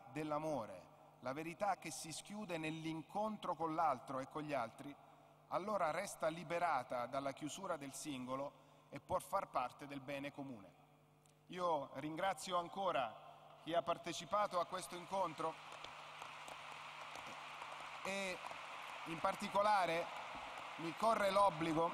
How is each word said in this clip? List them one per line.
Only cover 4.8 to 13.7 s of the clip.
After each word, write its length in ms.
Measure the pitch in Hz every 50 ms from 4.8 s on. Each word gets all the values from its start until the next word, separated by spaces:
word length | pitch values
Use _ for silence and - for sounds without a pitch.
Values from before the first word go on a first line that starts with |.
| 139 143 143 - - - - - - - - - - -
allora 420 | 135 156 180 220 214 190 175 156
resta 380 | 151 175 202 190 - - 175 160
liberata 760 | 165 170 165 147 170 175 175 170 151 127 123 - 135 123 120
dalla 260 | 123 131 139 139 139 135
chiusura 440 | - 151 143 - 190 196 180 170
del 180 | 147 139 139 127
singolo 720 | - - 156 139 127 127 123 131 135 139 143 - - - - - - - -
e 100 | 139 139
può 180 | - - 185 175
far 300 | - - - 196 185 -
parte 380 | - 143 127 127 - - 151
del 140 | 139 143 139
bene 300 | 127 139 143 139 139 143
comune. 420 | - - 139 - 123 104 95 87 - - - - - - - - - - - - - - -
Io 440 | - 165 180 180 175 160 143 139 131 -
ringrazio 640 | 135 143 156 160 156 190 190 180 - - 185 180 175
ancora 540 | 170 165 - 196 196 180 156 143 123 110 107 - - - - - - - - - -
chi 120 | 151